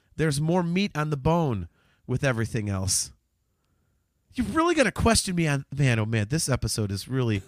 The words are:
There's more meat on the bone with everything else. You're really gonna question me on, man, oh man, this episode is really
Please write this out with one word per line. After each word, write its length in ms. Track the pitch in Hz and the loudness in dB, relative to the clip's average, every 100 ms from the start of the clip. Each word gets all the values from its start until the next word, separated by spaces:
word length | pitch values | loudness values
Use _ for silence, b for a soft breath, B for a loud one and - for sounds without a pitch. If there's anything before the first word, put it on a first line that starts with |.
| _ - | _ -2
There's 220 | 156 139 | -2 0
more 240 | 156 180 | 0 0
meat 280 | 170 180 202 | 0 0 -2
on 140 | 151 151 | -2 -4
the 80 | 143 | 0
bone 520 | 160 170 151 101 85 _ _ _ - | 2 2 2 -2 -6 _ _ _ -6
with 160 | 123 | -2
everything 460 | 139 113 107 123 104 | 0 0 -2 -2 -2
else. 420 | 95 92 - - - _ _ _ _ _ _ _ _ _ _ _ | -2 -2 -2 -4 -12 _ _ _ _ _ _ _ _ _ _ _
You're 120 | - 214 | -4 -2
really 260 | 311 339 | 2 2
gonna 180 | 311 214 | 4 2
question 420 | - 226 214 - | 2 2 2 0
me 120 | 175 160 | 0 0
on, 180 | 139 - | 0 -4
man, 240 | 139 135 113 | 0 2 2
oh 80 | 107 | 2
man, 200 | 113 104 | 0 0
this 200 | 127 - | -2 0
episode 420 | 123 113 - 101 | 0 -2 -2 -2
is 180 | 98 - | -4 -4
really 320 | 131 120 101 | -2 0 0